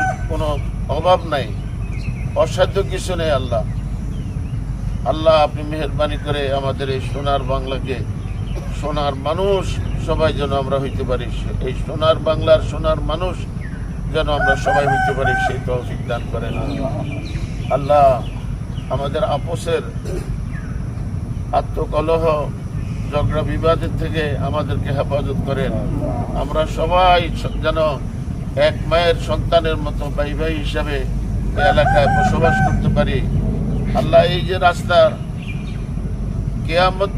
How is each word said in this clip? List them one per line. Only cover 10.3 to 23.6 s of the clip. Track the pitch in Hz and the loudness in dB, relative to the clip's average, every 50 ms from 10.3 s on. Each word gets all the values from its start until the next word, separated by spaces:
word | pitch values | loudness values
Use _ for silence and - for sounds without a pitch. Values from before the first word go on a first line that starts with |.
| 156 | 2
যেন | - 143 139 139 | 2 0 0 0
আমরা | 139 135 131 135 139 | 0 0 0 0 0
হইতে | 135 151 - - 131 | -2 -2 -2 -4 -2
পারি, | 123 127 123 123 113 - - - - - - | -2 -2 -2 -2 -2 -4 -4 -4 -2 -2 -2
এই | - 131 123 - - 127 | -2 -2 -2 -4 -4 -4
সোনার | 123 - 151 160 160 | -2 2 4 4 4
বাংলার | - - 160 156 156 151 156 160 156 | 4 2 0 0 2 4 6 6 6
সোনার | - - - 156 156 156 156 151 | 4 2 -2 -2 0 0 0 0
মানুষ | 143 147 151 160 180 185 175 - - - - - - - - - - - - - - - - | 0 -2 -2 -2 -2 -4 -4 -4 -6 -8 -8 -8 -8 -8 -8 -8 -8 -6 -6 -6 -6 -4 -2
যেন | 156 156 151 | 0 0 2
আমরা | - - 740 762 740 | 2 2 4 4 2
সবাই | 740 740 740 784 784 740 740 | 2 2 2 2 4 4 4
হইতে | 784 784 762 740 740 | 4 2 2 2 2
পারি, | - - 762 784 762 762 762 | 2 2 2 2 2 2 0
সেই | - - - | 0 -2 -2
তৌফিক | - 127 123 120 - - - - - | -2 -2 -2 -2 -4 -6 -6 -4 -4
দান | 120 117 117 - | -4 -4 -4 -4
করেন। | - 117 113 117 117 - - - - - - 659 679 640 - - - - - - - - - - - - - - | -4 -4 -4 -4 -4 -4 -4 -4 -2 -2 -2 -2 -2 -4 -4 -4 -6 -6 -6 -6 -6 -4 -4 -4 -6 -4 -2 -2
আল্লাহ, | - - 143 135 147 147 139 135 131 123 127 - - - - - - - - - - - - - - | 0 0 2 4 6 8 8 6 6 4 0 -4 -6 -6 -6 -6 -6 -6 -6 -6 -6 -6 -6 -4 -4
আমাদের | 131 135 143 151 156 156 | -2 -2 -2 -2 0 0
আপোসের | - 147 143 - 160 170 - - 170 165 151 139 - - - - - - - - - - - - - - - - - - - - - - - - - - - - - - - - - | 0 0 -2 -2 -4 -4 -4 -2 -2 -2 -2 -2 -4 -8 -8 -6 -6 -4 -4 -4 -4 -4 -6 -4 -6 -6 -6 -6 -6 -6 -6 -6 -6 -6 -6 -6 -6 -4 -4 -4 -4 -6 -6 -4 -2
আত্মকলহ, | - 139 139 - - 160 156 156 - 151 156 160 165 165 165 160 156 151 143 131 - - - - - - - - - - - - | 0 0 0 -2 -2 -4 -4 -2 -2 0 0 2 2 2 2 2 2 0 0 -4 -6 -6 -6 -6 -6 -6 -4 -4 -4 -4 -4 -2
ঝগড়া | - - 147 - - 151 | -2 0 0 0 0 0
বিবাদের | 156 156 151 147 | -2 -2 -2 0